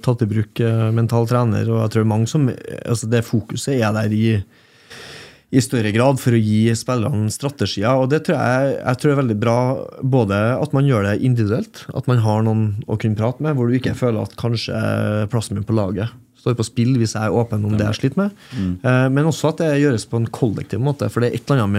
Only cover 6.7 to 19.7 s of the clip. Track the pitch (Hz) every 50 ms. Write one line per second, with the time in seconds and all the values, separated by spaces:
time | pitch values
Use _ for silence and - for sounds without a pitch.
6.7 | 117 113 - - 127 123 104 101 - 104 107 107 104 - - 143 139 - 104 95
7.7 | - - 101 117 131 131 131 127 143 156 156 - 170 127 - 117 123 131 139 139
8.7 | 131 - - - 127 120 - 151 143 135 139 120 107 104 104 117 117 120 127 127
9.7 | 135 - - - - - - 135 127 135 117 98 98 101 104 113 127 117 107 -
10.7 | - 135 139 143 131 107 101 101 104 - - 127 123 120 110 101 104 135 220 -
11.7 | - - - - - - - - 123 123 110 110 107 107 110 110 110 110 110 107
12.7 | 101 104 - - 113 107 - 113 107 101 107 117 123 - 147 151 151 127 120 120
13.7 | 120 131 123 - - - - 123 113 104 107 104 - - - 120 117 110 - -
14.7 | - 110 110 107 107 107 110 107 104 107 107 104 - 117 110 - 101 101 104 -
15.7 | 110 110 104 92 98 90 104 113 - - - _ _ _ - 127 123 120 110 -
16.7 | - - 117 120 135 127 117 107 - 110 107 107 90 117 117 113 - 107 104 104
17.7 | 107 104 104 107 107 - - 135 - - 196 202 202 - - - - 123 98 92
18.7 | 90 90 - 123 127 127 131 131 135 139 151 160 - - - 151 160 - 175 160